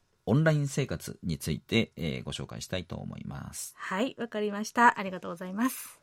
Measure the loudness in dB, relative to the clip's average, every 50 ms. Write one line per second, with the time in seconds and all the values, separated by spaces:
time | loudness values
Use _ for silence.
0 | _ _ _ _ _ 4 4 6 6 6 4 4 2 0 0 -2 -2 0 -2 -4
1 | -6 -8 -10 -4 -2 -2 -2 -2 0 -2 -2 -2 -2 2 2 2 2 0 _ -6
2 | -4 -4 -4 -4 -6 -8 -8 -8 -8 -8 -10 -10 -8 -6 -6 -6 -6 -6 -8 -8
3 | -8 -10 -10 -10 -10 -10 -10 -10 -10 -10 -10 -10 -10 -12 -12 -12 -8 -4 -2 -2
4 | -2 -2 -2 -6 -8 -6 -4 -2 -2 -2 -2 -4 -6 -2 4 8 8 8 8 6
5 | 0 -4 -6 -6 -8 -8 -8 -8 -8 -6 0 0 0 0 0 -4 -8 -14 -16 -20